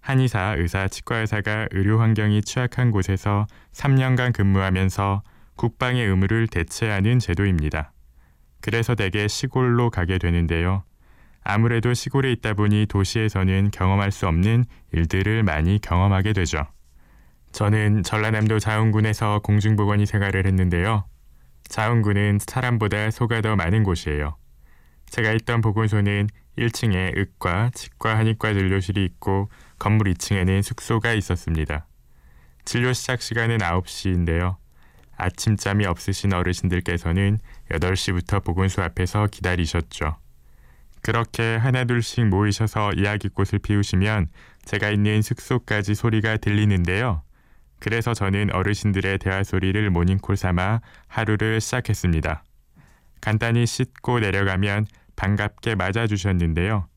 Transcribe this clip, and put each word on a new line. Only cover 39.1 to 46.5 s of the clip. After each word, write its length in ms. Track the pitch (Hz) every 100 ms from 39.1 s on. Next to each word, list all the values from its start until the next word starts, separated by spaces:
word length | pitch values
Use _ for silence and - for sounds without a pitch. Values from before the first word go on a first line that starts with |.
| 107 104
기다리셨죠. 880 | - 92 90 82 87 80 - 76 76 - - - - - - - -
그렇게 560 | - 113 113 - 113 113
하나둘씩 680 | 127 127 123 120 113 - 113
모이셔서 680 | 95 104 98 110 - 104
이야기꽃을 640 | 92 101 104 98 - 98 104
피우시면 680 | - 104 101 92 101 110 80 - - - -
제가 240 | 104 104
있는 320 | 104 104 107
숙소까지 720 | 107 120 - 127 - 107 101 104
소리가 420 | 120 110 107 110
들리는데요. 840 | -